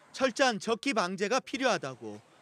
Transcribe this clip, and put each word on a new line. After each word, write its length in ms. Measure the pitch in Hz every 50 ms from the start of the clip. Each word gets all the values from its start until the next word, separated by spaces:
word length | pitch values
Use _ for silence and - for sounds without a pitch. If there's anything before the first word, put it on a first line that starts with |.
| - -
철저한 480 | - - 262 269 220 - 277 254 233 190
적기 340 | - 214 233 220 - 277 269
방제가 460 | 220 180 175 190 175 202 202 226 269
필요하다고 800 | - - - 254 262 254 208 165 151 139 131 - 117 107 104 107 - _ _ -